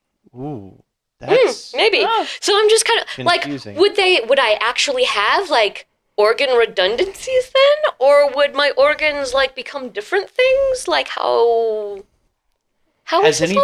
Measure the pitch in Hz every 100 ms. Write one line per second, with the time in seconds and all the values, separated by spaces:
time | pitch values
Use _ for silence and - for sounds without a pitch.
0 | _ _ _ 120 143 131 95 - _ _
1 | _ _ - 453 494 453 - - 427 -
2 | 415 440 311 - - 403 427 440 - 440
3 | - - 208 349 - 131 107 101 403 415
4 | 370 339 226 269 233 214 220 - - 508
5 | 508 208 214 302 359 320 392 - - _
6 | _ - 208 226 285 508 440 - 370 466
7 | 392 - 523 508 494 539 554 605 605 -
8 | 269 285 285 269 285 262 285 - 285 294
9 | 302 285 262 262 262 - - 285 254 196
10 | - 392 392 - 508 523 539 508 370 294
11 | 269 - - 247 233 233 226 214 208 202
12 | - _ _ _ _ _ _ _ _ _
13 | - 339 440 - - 185